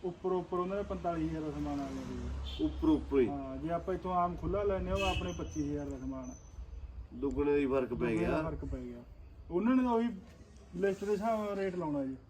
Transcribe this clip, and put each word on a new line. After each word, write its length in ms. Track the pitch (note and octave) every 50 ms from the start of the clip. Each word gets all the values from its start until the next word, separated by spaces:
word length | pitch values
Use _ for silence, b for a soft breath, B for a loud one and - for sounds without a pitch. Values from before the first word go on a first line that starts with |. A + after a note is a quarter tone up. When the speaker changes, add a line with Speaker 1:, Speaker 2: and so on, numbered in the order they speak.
| -
Speaker 1:
ਉੱਪਰ 280 | F#3 E3+ - - F#3 F#3
ਉੱਪਰ 260 | F#3 E3+ - F3+ F3+
ਉਹਨਾਂ 180 | F3+ F#3 G3
ਨੇ 60 | G3+ G3+
ਪੰਤਾਲੀ 460 | - G3 F#3 E3+ F3 E3+ E3 D#3 D#3+
ਹਜ਼ਾਰ 140 | D#3+ D#3+ D#3
ਦਾ 80 | D3+
ਸਮਾਨ 300 | C#3+ D3 D3 D3 C#3+ C#3+
ਆ 80 | C#3 C3+
ਲਿਆ 140 | C3+ C3 C3
ਸੀ। 640 | B2+ B2+ B2+ B2+ - - - - - - - D#3
Speaker 2:
ਉੱਪਰ 240 | D3+ - - - D#3
ਉੱਪਰ 300 | D#3 C#3 C3 - C#3 C#3
ਹੀ? 100 | B2+ G#2
Speaker 1:
ਹਾਂ, 280 | F#2+ C#3 - C3+ C3+
ਜੇ 140 | C3+ C#3+ D#3+
ਆਪਾਂ 240 | E3+ E3+ E3+ F#3 F#3
ਇੱਥੋਂ 200 | E3+ F3+ F#3+ F#3
ਆਮ 220 | F3+ F3 F3 F3
ਖੁੱਲ੍ਹਾ 260 | - - D#3+ F3+ G3+ G#3
ਲੈਂਦੇ 280 | G3+ G3 F#3+ F3+ F3+
ਹਾਂ, 60 | F#3+
ਉਹ 60 | G3 G3
ਆਪਣੇ 320 | F#3+ F3+ F3 F3+ F3+ E3+ D#3+
ਪੱਚੀ 320 | D#3 - - D#3 D3 C#3+
ਹਜ਼ਾਰ 200 | D3 D3 C#3+ C#3
ਦਾ 80 | C3+ C3
ਸਮਾਨ 260 | B2+ C3 C3+ C3 C3
ਆ। 100 | B2+ - - - - - - - - - - - - - - - - -
Speaker 2:
ਦੁੱਗਣੇ 360 | A#2 B2+ C#3+ B2+ C3+ C#3+ C#3+
ਦਾ 60 | C#3+
ਹੀ 100 | C#3+ C#3+
ਫਰਕ 220 | C3 C3 C3+ B2+ A#2+
ਪੈ 0 |
Speaker 1:
ਦੁੱਗਣੇ 260 | B2 - - A#2+ A2+
ਦਾ 60 | A2
Speaker 2:
ਗਿਆ। 220 | F3 E3+ F3 D#3 D#3+
Speaker 1:
ਫਰਕ 220 | D#3+ D3+ - C#3+
ਪੈ 140 | C3+ C3+ C3
ਗਿਆ। 240 | B2 B2 A#2+ A#2+ B2 - - - - - - - - -
ਉਹਨਾਂ 260 | D#3+ F3 G#3 A#3 C4
ਨੇ 60 | C4 B3+
ਤਾਂ 100 | B3 A#3
ਉਹੀ 160 | A3+ A#3 A#3 F#3+ F#3 - - - - - - - - - - -
ਲਿਸਟ 280 | F3 F#3 G3 F#3+ G3 G3+
ਦੇ 80 | G3+ G#3
ਹਿਸਾਬ 260 | F#3+ G3+ A3+ A3+ G#3+
ਨਾਲ 180 | G#3+ G#3 G3+ G3
ਰੇਟ 180 | G3 G3 F3+
ਲਾਉਣਾ 280 | F3+ F3 D3+ D3 C#3+ C#3
ਜੀ। 120 | - C4+ C4 - -